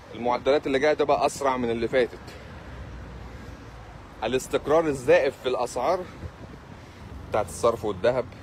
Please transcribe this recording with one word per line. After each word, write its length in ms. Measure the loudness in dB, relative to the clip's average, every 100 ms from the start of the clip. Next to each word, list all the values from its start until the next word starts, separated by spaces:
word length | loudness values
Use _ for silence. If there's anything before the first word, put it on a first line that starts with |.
| -14 -2
المعدلات 520 | 0 2 4 4 4
اللي 120 | 2
جاية 140 | 4
تبقى 320 | 4 4 4 4
أسرع 320 | 2 0 2
من 120 | 0
اللي 180 | 0 2
فاتت. 320 | 2 2 0 -14 -16 -14 -14 -14 -14 -12 -12 -14 -14 -14 -14 -14 -14 -16 -16 -16 -16 -18 -8
الاستقرار 640 | -2 -2 0 -2 2 4 4
الزائف 460 | 2 6 6 6 0
في 60 | -2
الأسعار 500 | 0 -2 0 0 0 -2 -12 -14 -14 -16 -16 -18 -18 -18 -18 -16 -14 -4
بتاعت 160 | -2 -2
الصرف 400 | 2 2 2 -2
والذهب، 400 | 0 2 2 -2 -8